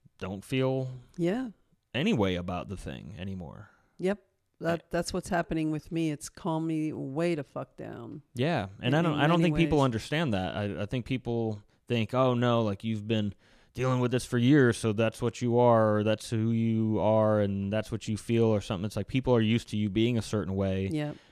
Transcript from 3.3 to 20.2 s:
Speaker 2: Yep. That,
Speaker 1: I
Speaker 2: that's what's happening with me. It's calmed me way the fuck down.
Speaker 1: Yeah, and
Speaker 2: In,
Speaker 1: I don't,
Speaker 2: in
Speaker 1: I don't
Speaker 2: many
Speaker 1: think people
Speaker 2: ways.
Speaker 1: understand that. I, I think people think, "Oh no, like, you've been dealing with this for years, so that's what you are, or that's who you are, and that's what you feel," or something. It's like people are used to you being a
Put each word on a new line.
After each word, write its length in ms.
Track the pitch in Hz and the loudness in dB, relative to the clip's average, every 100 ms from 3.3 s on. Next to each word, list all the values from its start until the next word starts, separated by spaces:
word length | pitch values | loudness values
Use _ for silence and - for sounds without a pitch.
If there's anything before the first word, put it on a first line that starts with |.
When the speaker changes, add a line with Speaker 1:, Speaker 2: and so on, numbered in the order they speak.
| 95 80 - 104 _ _ _ | -10 -12 -16 -20 _ _ _
Speaker 2:
Yep. 180 | 180 208 _ _ _ _ | -4 -4 _ _ _ _
That, 180 | 165 170 | -4 -4
Speaker 1:
I 40 | - | -4
Speaker 2:
that's 240 | 170 175 | -6 -4
what's 160 | 185 - | -6 -2
happening 400 | 180 170 160 156 | -2 -2 -2 -2
with 220 | 156 - | -4 -6
me. 180 | 165 160 | -4 -2
It's 180 | 147 - | -4 -10
calmed 400 | - 175 160 160 | -10 -4 -2 -2
me 240 | 156 156 | -2 -2
way 440 | 135 143 135 170 165 | -4 -8 -2 -2 -2
the 80 | |
fuck 340 | 139 - 135 - | -6 -10 -12 -12
down. 460 | 110 113 117 160 - | -14 -12 -14 -16 -16
Speaker 1:
Yeah, 340 | 123 139 160 98 98 | -4 0 0 -4 -4
and 100 | 120 | 0
Speaker 2:
In, 40 | 143 | 2
Speaker 1:
I 60 | |
don't, 100 | 170 | 2
Speaker 2:
in 60 | - | 2
Speaker 1:
I 80 | 147 | 4
don't 120 | 175 | 4
Speaker 2:
many 20 | 175 | 4
Speaker 1:
think 80 | 151 | 2
people 200 | 165 151 | 2 4
Speaker 2:
ways. 60 | 135 | 2
Speaker 1:
understand 480 | 113 - 151 165 | 0 -4 -2 0
that. 220 | 101 92 - | -2 -2 -4
I, 260 | 104 82 | -6 -4
I 40 | 104 | -4
think 180 | 131 113 | -6 -4
people 560 | 131 120 117 113 104 - _ _ | -6 -4 -4 -2 -6 -12 _ _
think, 280 | 120 110 127 | -2 0 2
"Oh 180 | 131 | 2
no, 300 | 123 120 117 | 4 2 2
like, 200 | 110 101 | 2 -2
you've 240 | 113 110 104 | -4 -4 -2
been 280 | 110 104 - _ _ _ - | 0 0 -4 _ _ _ -4
dealing 240 | 131 127 | 0 2
with 100 | 123 | 2
this 140 | 123 - | 0 0
for 140 | 123 | 2
years, 360 | 120 147 123 110 | 6 8 6 4
so 140 | 113 | 0
that's 300 | 107 113 - | 0 0 0
what 180 | 120 - | -4 -2
you 160 | 123 120 | 0 4
are, 380 | 123 117 110 107 | 6 6 6 4
or 60 | |
that's 280 | 107 107 - | 2 0 -2
who 180 | 113 113 | -2 0
you 500 | 113 113 110 110 107 | 2 2 2 0 2
are, 420 | 95 110 107 107 | 4 4 4 4
and 300 | 101 98 98 | 2 0 -2
that's 200 | 107 107 | -2 -4
what 160 | 110 - | -6 -4
you 100 | 107 | -6
feel," 280 | - 117 113 | 0 4 4
or 140 | 107 | 4
something. 240 | - 98 104 | 0 -4 -4
It's 100 | - | -6
like 120 | 98 | -4
people 280 | 135 127 123 | -2 2 4
are 60 | |
used 280 | 110 117 - | 4 2 0
to 80 | 107 | -2
you 100 | 104 | 0
being 280 | 98 113 | 2 2
a 40 | 120 | 2